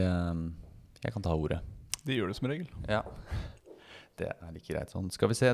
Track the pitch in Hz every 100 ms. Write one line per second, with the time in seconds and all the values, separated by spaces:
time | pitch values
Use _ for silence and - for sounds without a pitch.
0 | 92 90 87 85 82 82 - - - -
1 | - 107 90 80 76 - - - - -
2 | 139 127 92 107 127 156 170 - - 107
3 | - - - - - - - - - -
4 | - - 82 - 85 82 - 76 - -
5 | 92 - 104 113 127